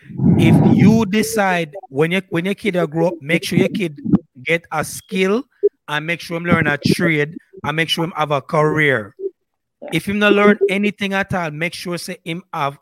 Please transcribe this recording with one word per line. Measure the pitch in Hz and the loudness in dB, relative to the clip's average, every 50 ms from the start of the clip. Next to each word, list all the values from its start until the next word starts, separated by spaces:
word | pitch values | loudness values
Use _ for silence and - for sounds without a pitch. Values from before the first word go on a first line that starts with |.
| - - - - - - - | -20 -14 -6 0 2 2 4
if | - - 110 - - - - - | 6 6 6 6 6 6 4 6
you | - - 202 220 226 226 | 6 6 6 6 4 2
decide | 185 196 220 214 220 226 214 196 190 180 175 170 151 147 - - - | 2 0 0 0 0 0 0 0 0 0 -2 -2 -6 -10 -14 -16 -6
when | 135 135 160 165 | -2 -2 0 0
your, | 180 190 185 - | 0 -2 -4 -4
when | - 170 170 | -4 -4 -2
your | 190 202 | -4 -4
kid | - - 208 175 | -4 -4 -2 0
will | 180 165 | 0 -2
grow | 151 147 165 165 | -2 0 0 -2
up, | 180 175 - | -2 -2 -4
make | 135 147 170 185 - | -4 -2 -2 -2 -2
sure | - 185 | 0 0
your | 180 190 185 | 2 2 2
kid | - - 180 165 147 - - - 156 - - _ _ 127 127 | 0 -4 -6 -6 -6 -8 -2 0 0 0 0 _ _ -10 -4
get | 156 165 170 - - | -2 -2 -2 -4 -4
a | 165 156 127 | -6 -6 -6
skill | - - - - - 190 190 185 190 202 247 - _ _ _ - - - _ _ | -6 -8 -14 -12 -6 -2 -2 0 0 0 -2 -4 _ _ _ -14 -14 -14 _ _
and | - 147 151 156 | -6 -6 -4 -4
make | 160 170 147 | -4 -6 -6
sure | - - 170 | -8 -8 -8
him | 170 170 | -4 0
learn | 175 175 165 156 | 2 2 2 2
a | 147 143 | 2 0
trade | 139 - - - - 180 165 156 147 147 151 165 - - _ - - - | 0 0 0 0 0 0 0 2 0 0 -2 -4 -10 -18 _ -16 -10 -8
and | 143 151 | -4 -2
make | 160 165 156 | -2 -2 -2
sure | - 175 160 | -2 -2 -4
him | 165 - | -4 -4
have | 156 151 143 | -4 -2 -2
a | 151 135 | -2 -2
career. | - - - 151 151 156 156 156 151 143 131 113 104 98 - - - - - _ _ _ _ _ _ _ _ _ - - | -2 -2 0 2 2 2 2 2 2 2 2 0 -2 -6 -10 -10 -10 -10 -10 _ _ _ _ _ _ _ _ _ -10 -6
If | 165 160 - | -6 -6 -4
him | 196 202 208 | -4 -2 2
not | 208 208 202 | 4 4 4
learn | 202 208 208 208 - 392 285 | 6 6 6 6 4 2 0
anything | 185 202 208 208 - - 202 190 196 | 0 0 -2 -2 -2 -4 -4 -2 -2
at | 196 196 - 202 | -2 -2 -2 -4
all, | 185 170 156 | -4 -4 -6
make | 147 151 170 175 - | -6 -6 -6 -6 -6
sure | - - 180 175 | -8 -8 -8 -8
say | 165 - - 175 - - | -8 -8 -12 -14 -12 -10
him | 160 165 180 - _ - | -10 -10 -10 -10 _ -6
have | 160 143 139 143 - | -4 -4 -4 -4 -8